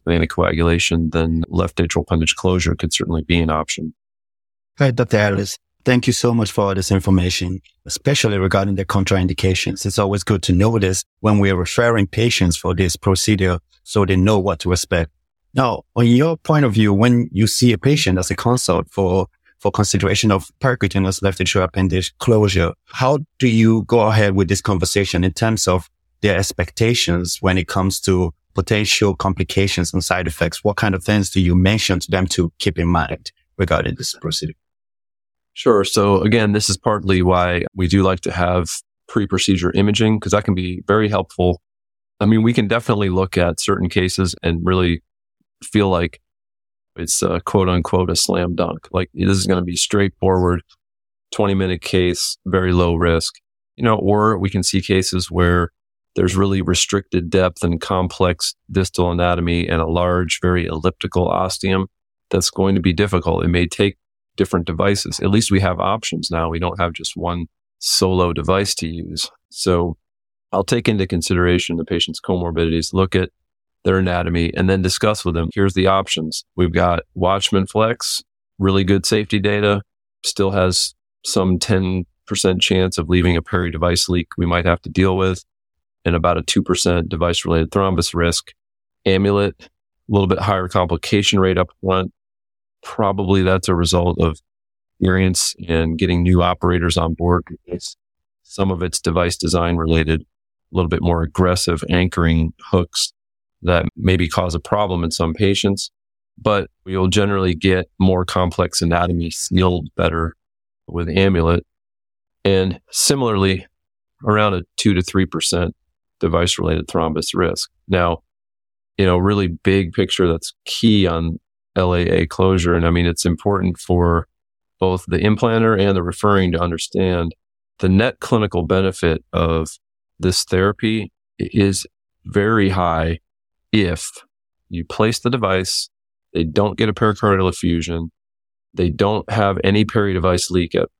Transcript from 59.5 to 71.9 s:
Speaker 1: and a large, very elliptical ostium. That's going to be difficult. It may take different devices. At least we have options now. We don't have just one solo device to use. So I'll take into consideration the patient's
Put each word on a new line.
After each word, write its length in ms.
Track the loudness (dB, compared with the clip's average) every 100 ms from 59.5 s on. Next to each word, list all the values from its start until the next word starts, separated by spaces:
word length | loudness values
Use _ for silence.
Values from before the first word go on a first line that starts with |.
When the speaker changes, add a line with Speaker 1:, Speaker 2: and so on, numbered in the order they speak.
| -2 0
Speaker 1:
and 140 | -2
a 60 | 0
large, 520 | 0 0 0 -2 -2
very 240 | 0 0 -2
elliptical 640 | -6 -10 -12 -4 -2 0
ostium. 600 | 0 -2 -4 -2 -2 -4 _ _ _ -4
That's 200 | -2 -2
going 260 | 0 0 2
to 60 |
be 120 | 0
difficult. 500 | 0 0 0 0 0
It 60 | 0
may 180 | 0 -2
take 300 | 0 -2 -2 _ _ _ -4
different 280 | -2 -2 -2
devices. 540 | 0 0 0 -4 -6
At 100 | 0
least 220 | 0 2
we 80 | 0
have 200 | 0 -2
options 520 | -2 -4 -6 -8 -6
now. 180 | -4 -4
We 80 | -4
don't 220 | -4 -4
have 140 | -4
just 240 | -4 -12 -8
one 300 | -6 -6 -8 _ _ _
solo 520 | -4 0 0 2 0
device 420 | -2 0 0 0 -4
to 120 | -6
use. 420 | -8 -10 -10 -10 _ _
So 480 | -6 0 0 0 -6 _ _ _ _ -6
I'll 100 | -4
take 240 | 0 0 0
into 180 | 0 0
consideration 720 | -2 0 0 2 2 0 -6
the 100 |
patient's 360 | -4